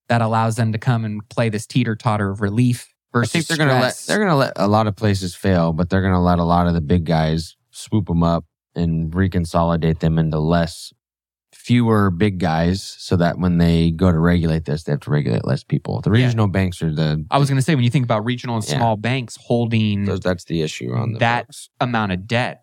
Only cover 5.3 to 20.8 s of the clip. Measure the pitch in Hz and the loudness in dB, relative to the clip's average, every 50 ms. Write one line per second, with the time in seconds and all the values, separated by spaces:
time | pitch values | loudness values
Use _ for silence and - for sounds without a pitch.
5.3 | - - - 98 95 87 85 85 82 78 90 85 95 95 95 98 92 90 87 87 | -8 -2 0 2 2 4 2 2 2 0 0 0 0 0 2 2 2 2 4 4
6.3 | 90 87 85 85 87 87 87 87 85 82 76 71 87 90 80 82 85 78 80 78 | 2 2 2 2 2 4 4 2 2 0 0 2 0 0 2 2 0 0 2 0
7.3 | 80 80 80 - - _ _ _ _ - - - - 110 92 - 85 85 82 85 | 0 -2 -4 -8 -14 _ _ _ _ -20 -10 -4 -2 -2 -2 0 0 2 2 2
8.3 | 85 85 82 _ _ _ _ _ _ 85 85 82 82 80 82 78 82 90 98 92 | 2 0 -4 _ _ _ _ _ _ -2 -2 0 0 -2 -2 -2 0 0 0 0
9.3 | - 92 85 82 - 85 85 85 85 82 80 82 78 - - 80 80 82 82 78 | 0 -2 -2 0 0 0 2 2 0 0 0 0 0 0 0 0 2 2 0 0
10.3 | 78 78 76 80 87 87 82 80 - - - - - _ _ _ _ _ _ _ | 0 0 0 2 2 0 0 -2 -6 -12 -18 -20 -20 _ _ _ _ _ _ _
11.3 | _ _ _ _ _ - - - 117 120 120 113 110 104 101 98 87 82 107 104 | _ _ _ _ _ -20 -4 0 2 2 4 4 4 4 4 2 2 2 0 0
12.3 | 95 90 92 85 80 80 85 87 92 101 - - - - - - 95 87 87 82 | 0 0 -2 0 0 2 2 0 0 -2 -6 -10 -16 -16 -4 -2 0 2 2 0
13.3 | - - 87 90 87 85 85 85 82 82 82 85 80 80 95 92 87 78 82 87 | 0 0 0 0 2 4 4 4 4 4 2 0 0 2 2 2 2 4 2 2
14.3 | 87 87 80 82 80 80 80 - 76 78 - - 73 71 - - 73 73 67 62 | 2 2 2 0 -2 -2 -2 -4 -6 -6 -4 -4 -4 -4 -2 -2 -2 -2 0 0
15.3 | 57 53 - - 64 - - - - - - - - - - 82 104 117 127 123 | -2 -2 -2 -2 -4 -4 -2 -4 -4 -4 -4 -4 -8 -4 0 2 2 4 2 2
16.3 | 117 113 110 98 82 98 95 92 87 - 85 82 76 76 80 76 76 78 76 - | 2 2 0 0 2 0 0 -2 -2 -4 -4 -4 -2 0 0 0 0 -2 -4 -2
17.3 | - 139 139 139 139 135 127 - 160 131 120 120 120 147 123 117 117 107 104 120 | 0 2 2 2 2 0 0 2 2 2 2 2 2 0 0 2 0 -2 0 -2
18.3 | 123 120 - 127 117 110 104 - 151 131 120 113 110 104 110 117 127 135 120 110 | -6 -6 -6 -4 -4 -4 -2 -2 -2 0 0 0 0 -2 -2 -4 -4 -4 -4 -8
19.3 | - - - - 123 117 120 113 113 110 107 107 101 101 101 101 92 95 - 90 | -12 -18 -6 -2 0 0 0 0 2 2 2 2 0 0 0 -2 -2 -2 -2 -2
20.3 | 92 87 - - 85 82 78 73 - - | -2 -2 -4 -4 -2 -2 -2 -2 -4 -8